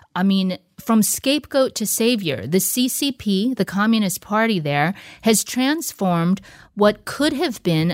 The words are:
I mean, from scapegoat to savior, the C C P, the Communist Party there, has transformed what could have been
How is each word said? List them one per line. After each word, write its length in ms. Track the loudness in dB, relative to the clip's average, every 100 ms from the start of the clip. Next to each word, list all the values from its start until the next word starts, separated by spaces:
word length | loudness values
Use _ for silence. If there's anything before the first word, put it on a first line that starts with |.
| -10 -2
I 80 |
mean, 340 | 2 2 0 -4 _ -10
from 240 | 0 2
scapegoat 720 | 2 0 0 0 0 0 0 -2
to 100 | -4
savior, 640 | 0 0 0 -2 -4 0
the 120 | 0
C 280 | 0 0 -2
C 240 | -2 -4
P, 420 | -4 -2 0 0
the 120 | -2 -2
Communist 560 | 0 2 2 0 -4
Party 380 | -2 0 2 0
there, 340 | 0 2 0 -2 -12 -4
has 220 | 2 2
transformed 960 | 0 -2 0 -2 -4 -4 0 2 0 0 -4 -20 -14 2
what 300 | 2 2 -6
could 280 | -2 0
have 280 | 0 -2 -2
been 300 | -2 0 0